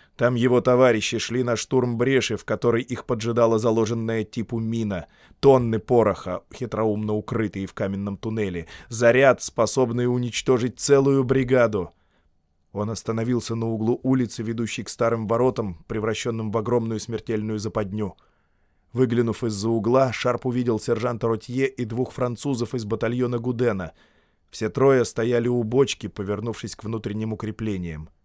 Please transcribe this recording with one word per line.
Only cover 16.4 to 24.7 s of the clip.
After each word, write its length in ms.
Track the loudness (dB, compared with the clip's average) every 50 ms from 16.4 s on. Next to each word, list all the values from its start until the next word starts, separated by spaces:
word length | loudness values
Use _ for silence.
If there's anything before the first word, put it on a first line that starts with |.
| -4 -2
в 60 | -2
огромную 420 | -2 0 0 0 0 0 -2 -4 -6
смертельную 600 | -6 -6 -8 -8 -6 -4 -4 -4 -2 -4 -4 -4
западню. 580 | -6 -4 -4 -4 -4 -4 -4 -4 -6 -6 -8 _ _ _ _ _ _ _ _ _ _ _ _ _ _ _ 0
Выглянув 480 | 0 2 2 4 2 2 0 0 -2 -2
из-за 240 | -4 -2 -2 0 0
угла, 420 | 0 0 2 4 4 4 4 4
Шарп 360 | 0 -2 -2 -2 -2 0 -2
увидел 340 | -4 -2 -2 0 0 0 0
сержанта 480 | 0 -2 -2 0 0 -4 -4 -2 -2 -2
Ротье 400 | -2 -2 -4 -6 -2 -2 -2 -2
и 160 | -2 -4 -6
двух 280 | -4 -2 -4 -4 -4 -2
французов 640 | -4 -4 -4 -2 -4 -2 -2 -2 -2 -2 -4 -4
из 120 | -6 -4
батальона 520 | -4 -4 -2 -2 -2 0 0 -2 -2 -2 -2
Гудена. 540 | -2 -4 -2 0 0 0 0 -2 -6 -8 -12 _ _ _ _ _ _ _ _ _ _ _
Все 220 | -8 -6 -6 -4